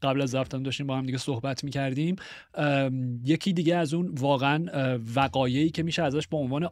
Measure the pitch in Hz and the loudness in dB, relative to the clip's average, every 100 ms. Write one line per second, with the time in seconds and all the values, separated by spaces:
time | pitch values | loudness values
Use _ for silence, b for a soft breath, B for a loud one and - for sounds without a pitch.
0 | 139 135 139 127 131 131 135 127 139 131 | 0 2 0 0 -2 -4 -4 -4 -4 -2
1 | 131 127 - 120 131 127 143 139 135 131 | -2 -4 -2 -4 -4 -4 -4 -2 -2 0
2 | 160 190 B B B - 147 139 135 131 | 0 -2 B B B -2 2 2 2 0
3 | 127 120 127 160 196 180 160 175 160 170 | -2 -2 0 2 2 2 2 2 2 0
4 | 175 151 139 139 139 151 175 143 131 123 | -2 0 2 4 4 2 0 0 0 0
5 | 113 120 139 135 127 131 160 156 165 160 | 0 2 2 2 2 2 2 0 -2 0
6 | 151 143 - 156 127 139 - | 0 0 -2 -2 -2 -2 -2